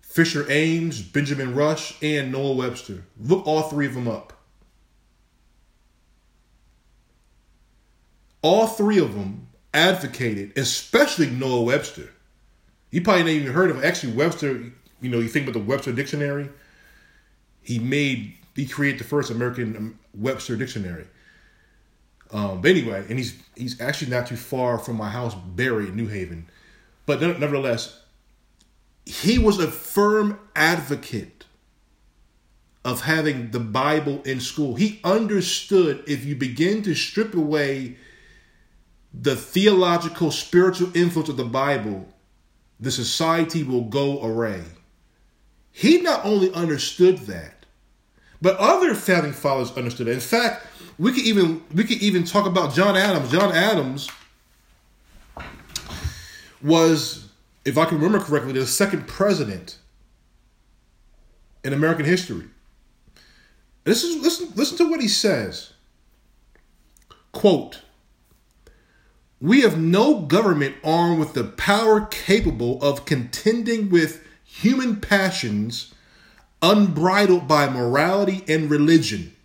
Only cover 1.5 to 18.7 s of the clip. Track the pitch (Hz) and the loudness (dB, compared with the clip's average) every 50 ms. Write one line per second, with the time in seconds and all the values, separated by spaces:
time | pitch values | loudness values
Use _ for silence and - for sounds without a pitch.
1.5 | 123 135 147 151 156 156 - - - - 151 151 151 147 135 131 127 135 139 139 | 0 0 2 2 0 -2 -6 -12 -12 -6 -4 -2 -2 -2 -4 -4 -4 -4 -2 -2
2.5 | 135 127 127 123 123 - - - 101 90 90 _ _ - 104 135 180 190 - 151 | -2 -2 -2 -4 -6 -8 -14 -14 -14 -14 -16 _ _ -12 0 0 0 0 2 0
3.5 | 156 156 151 - 147 147 143 135 123 127 123 117 107 104 - - - _ _ _ | 0 0 0 -2 -2 -4 -4 -2 -4 -4 -6 -6 -6 -6 -10 -18 -20 _ _ _
4.5 | _ _ _ _ _ _ _ _ _ _ _ _ _ _ _ _ _ _ _ _ | _ _ _ _ _ _ _ _ _ _ _ _ _ _ _ _ _ _ _ _
5.5 | _ _ _ _ _ _ _ _ _ _ _ _ _ _ _ _ _ _ _ _ | _ _ _ _ _ _ _ _ _ _ _ _ _ _ _ _ _ _ _ _
6.5 | _ _ _ _ _ _ _ _ _ _ _ _ _ _ _ _ _ _ _ _ | _ _ _ _ _ _ _ _ _ _ _ _ _ _ _ _ _ _ _ _
7.5 | _ _ _ _ _ _ _ _ _ _ _ _ _ _ _ _ _ _ - 156 | _ _ _ _ _ _ _ _ _ _ _ _ _ _ _ _ _ _ 2 4
8.5 | 185 220 226 220 220 - 208 208 214 190 151 107 98 104 98 95 104 120 - - | 6 6 4 2 2 0 0 4 4 4 2 2 -2 -8 -8 -8 -10 -12 -16 -20
9.5 | _ _ _ _ - 147 165 185 190 - 143 127 - - 127 117 107 98 98 - | _ _ _ _ 0 2 4 4 2 0 -4 -10 -8 -6 -4 -4 -4 -6 -8 -8
10.5 | - 135 131 117 - - - - - - 294 - - 180 156 131 123 127 135 131 | -6 -6 -4 -4 -4 -6 -8 0 4 4 4 4 2 0 0 0 0 -4 -2 0
11.5 | 127 120 113 117 131 147 - - - - 69 - - _ _ _ _ _ _ _ | 0 0 2 2 2 0 -2 -6 -14 -16 -18 -18 -20 _ _ _ _ _ _ _
12.5 | _ _ _ _ _ _ _ _ - 180 175 220 196 180 165 165 156 151 143 131 | _ _ _ _ _ _ _ _ -4 -2 2 2 2 2 2 2 0 -2 -2 -2
13.5 | 127 165 185 175 147 131 135 165 180 - - 123 107 120 147 170 165 - 151 139 | 0 2 2 2 0 0 -2 -2 -2 -2 -6 -6 -2 0 0 0 -2 -2 -4 -4
14.5 | 131 123 117 120 - _ _ _ _ _ 127 127 120 117 117 113 - 151 135 131 | -4 -6 -10 -14 -20 _ _ _ _ _ -8 -4 -2 -2 -4 -2 -4 -4 -4 -4
15.5 | 117 117 101 104 135 139 - 135 117 135 139 - - 147 147 143 143 143 143 139 | -6 -6 -4 -2 -4 -4 -4 -6 -6 -6 -6 -6 -4 -4 -4 -4 -4 -6 -8 -10
16.5 | - _ _ _ _ _ _ _ _ _ _ _ _ _ _ _ _ _ _ _ | -14 _ _ _ _ _ _ _ _ _ _ _ _ _ _ _ _ _ _ _
17.5 | _ _ _ - 120 117 113 127 135 147 143 139 131 117 104 104 - _ _ _ | _ _ _ -6 -6 -4 -2 -2 -2 -2 0 -2 -2 -4 -8 -12 -16 _ _ _
18.5 | _ - 139 139 | _ -8 -8 -8